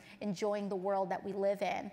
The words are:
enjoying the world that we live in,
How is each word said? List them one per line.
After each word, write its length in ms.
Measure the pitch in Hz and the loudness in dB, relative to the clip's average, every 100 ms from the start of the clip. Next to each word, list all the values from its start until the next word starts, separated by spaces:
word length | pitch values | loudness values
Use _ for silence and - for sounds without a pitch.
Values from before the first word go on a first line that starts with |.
| - - | -12 -6
enjoying 480 | 208 180 208 208 202 | -4 0 0 0 -2
the 80 | 196 | 0
world 320 | 190 196 185 | 2 2 2
that 160 | 185 | -2
we 80 | 202 | -2
live 300 | 196 196 196 | 2 2 2
in, 280 | 180 - 202 | 0 -2 -6